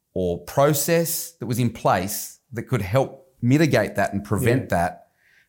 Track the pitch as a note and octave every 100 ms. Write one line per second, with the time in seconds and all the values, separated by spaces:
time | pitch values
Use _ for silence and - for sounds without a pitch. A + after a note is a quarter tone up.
0 | _ G2 F2+ E2+ - - D3 C#3+ - E3+
1 | E3 - - - A2+ A#2 A#2 - D3 G2+
2 | F#2+ - - - _ A2+ - B2 F#2+ C3+
3 | C3 - _ _ A#2+ D3 D3+ A#2+ G2 -
4 | F#2+ G2+ - G#2 A2 B2+ - F2+ F2 -
5 | _ _ _ _